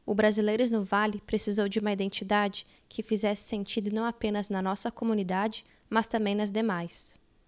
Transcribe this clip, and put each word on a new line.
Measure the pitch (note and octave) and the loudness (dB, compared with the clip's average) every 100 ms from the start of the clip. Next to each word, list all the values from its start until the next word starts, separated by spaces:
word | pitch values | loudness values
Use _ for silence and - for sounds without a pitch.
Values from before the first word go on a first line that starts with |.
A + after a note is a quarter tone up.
o | - | -2
Brasileiros | G3+ G#3+ G#3 G#3 A3 B3 | 4 4 4 2 2 2
no | A3+ | 2
Vale | G3 G3+ G#3+ G#3 | 2 2 2 -2
precisou | - G#3+ - G3+ G3+ | -4 -2 0 0 2
de | G#3+ | 0
uma | G#3 | 0
identidade | G3 G3 - G3 G#3 G3+ - - - - | 0 -2 -4 0 2 2 -2 -14 -20 -14
que | - | -8
fizesse | - G#3+ G#3 G#3 | -2 0 0 0
sentido | - G#3+ G3 A3+ G3+ | -2 -4 -2 -2 -2
não | G#3+ | 0
apenas | A#3 A#3 G#3+ G#3 G3+ | -2 -2 -2 0 -2
na | G3 | -2
nossa | F#3+ G3+ A3+ | 0 -2 -4
comunidade, | - A3+ G#3+ F#3 F#3 G#3+ - - _ - | -2 0 0 0 0 0 -4 -14 _ -2
mas | A3 A3+ | 0 2
também | A3+ G#3 | 0 0
nas | G#3 G#3 | 0 0
demais. | G#3 A3+ F3+ E3+ - - - _ _ | 0 0 -2 -6 -10 -16 -18 _ _